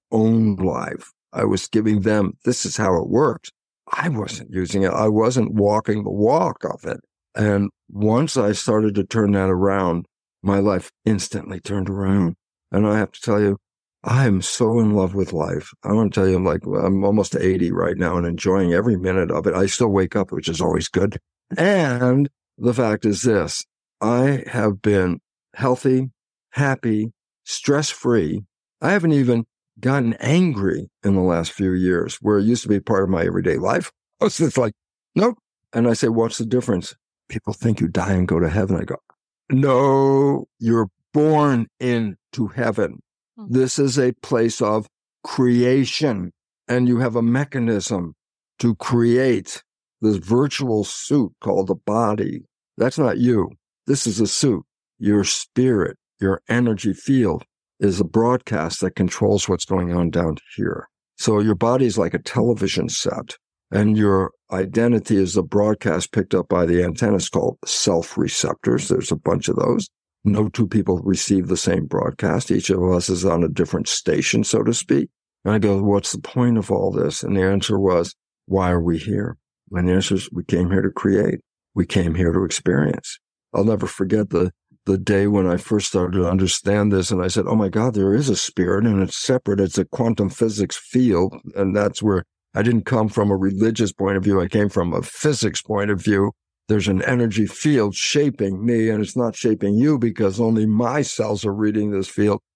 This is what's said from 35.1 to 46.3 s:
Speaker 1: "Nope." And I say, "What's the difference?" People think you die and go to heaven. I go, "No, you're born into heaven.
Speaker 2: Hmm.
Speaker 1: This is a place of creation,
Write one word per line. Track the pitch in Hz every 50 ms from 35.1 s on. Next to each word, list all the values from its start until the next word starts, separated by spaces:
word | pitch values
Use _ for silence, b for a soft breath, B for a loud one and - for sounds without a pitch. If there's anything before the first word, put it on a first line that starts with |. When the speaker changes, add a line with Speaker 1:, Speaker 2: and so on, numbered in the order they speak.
| _
Speaker 1:
"Nope." | - 202 247 220 - _ _ _ _ _ _ -
And | 120 120 120
I | 113
say, | - - 117
"What's | 113 117 113 113 - -
the | 113
difference?" | 113 120 127 120 - 101 90 - - - _ _ _ _ _ _ _
People | - 110 - 104 98
think | - - 113 104 -
you | - 85
die | - 95 - 101 95
and | 90 90 87
go | 82 82
to | 87 78
heaven. | 82 107 98 98 92 78
I | -
go, | - - - - _ _ _ _ _ _ _ _ -
"No, | 131 131 139 139 131 127 139 139 135 139 135 135 139 135 139 139 139 131 - - _ _
you're | 117 113 117 113 110 95 - _ _ _
born | - 151 151 156 156 151 147 143 131 117 110 - _ _
into | 120 127 120 117 113 104 92 - _ _ - 131 113 98 -
heaven. | 135 120 113 104 117 98 80 60 - - _ _ _ _ _ _
Speaker 2:
Hmm. | 233 214 202
Speaker 1:
This | 120 131 131 127 - -
is | 139 135 123 139
a | 131 123 120 -
place | - - 139 117 113 117 - -
of | 113 104 107 110 104 - _ _ _ _ _ _ -
creation, | - - - 127 123 120 120 127 123 131 139 131 120 - - 151 139 110 95 90 90